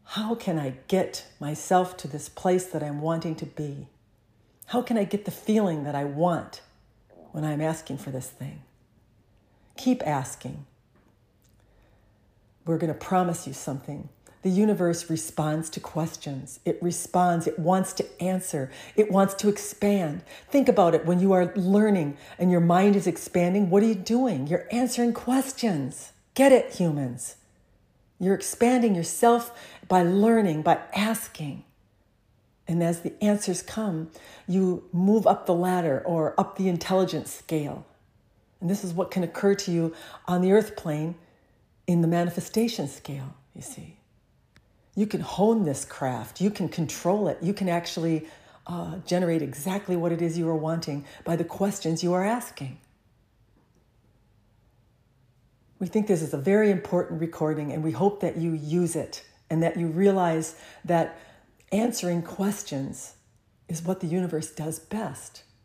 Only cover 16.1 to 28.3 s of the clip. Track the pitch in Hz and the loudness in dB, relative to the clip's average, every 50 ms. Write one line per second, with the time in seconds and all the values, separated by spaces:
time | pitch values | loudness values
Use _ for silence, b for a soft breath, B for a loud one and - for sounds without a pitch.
16.1 | - - - - 139 131 135 - - - _ 175 - - 170 175 165 - - - | -6 -10 -12 -10 -10 -10 -12 -14 -18 -6 _ -4 -2 0 -2 -2 -2 -4 -8 -2
17.1 | - 180 180 180 170 170 165 - - - 156 170 185 190 185 - - - - - | 2 2 4 4 2 2 0 -2 -2 0 2 2 2 2 2 -2 -4 -6 -6 -6
18.1 | - - 175 185 185 185 180 - - 151 131 135 B B B B B 208 214 208 | -6 -6 -4 -2 -2 -2 -4 -4 -6 -6 -6 -6 B B B B B 2 2 4
19.1 | 185 196 196 196 196 - - 208 202 208 - - - - 202 202 202 196 175 151 | 6 4 4 4 2 0 0 0 0 0 -6 -12 -6 -2 0 2 2 2 0 -2
20.1 | 147 180 - B B B B B - 285 262 262 - 214 185 170 165 156 165 165 | -4 -8 -10 B B B B B 2 4 4 6 6 6 6 6 6 4 4 2
21.1 | 175 175 185 190 190 185 180 175 - 208 175 185 196 208 214 214 202 185 151 143 | 2 4 6 6 6 6 4 2 0 -2 2 4 4 6 6 4 4 2 2 -2
22.1 | 143 B B B B B 180 180 180 175 170 170 170 180 196 208 202 202 - 185 | -4 B B B B B 2 4 4 6 6 6 6 6 6 6 6 4 2 0
23.1 | 165 - - - - 180 175 175 185 208 208 175 170 202 220 226 220 185 185 - | -2 -4 -10 -2 0 2 2 4 2 2 2 4 4 4 4 4 2 0 -2 0
24.1 | 226 247 262 247 180 131 135 147 175 - - - - 240 254 247 - 240 240 240 | 0 2 2 2 0 -2 -2 -2 -2 -2 -2 -2 -2 0 0 0 0 0 0 0
25.1 | 233 233 - 247 254 269 254 - - - 240 220 180 147 135 131 - - - - | 0 -2 -2 0 0 0 0 -2 -6 -4 -2 -2 0 -2 -4 -6 -8 -12 -18 -20
26.1 | _ _ _ _ _ - 269 277 262 226 - - - - 180 165 151 143 135 123 | _ _ _ _ _ 6 8 8 8 8 6 0 -2 0 0 2 2 0 -2 -4
27.1 | 123 127 - - - _ _ _ _ _ _ _ _ _ _ _ _ _ _ _ | -6 -8 -12 -14 -16 _ _ _ _ _ _ _ _ _ _ _ _ _ _ _
28.1 | _ _ 180 185 | _ _ 0 2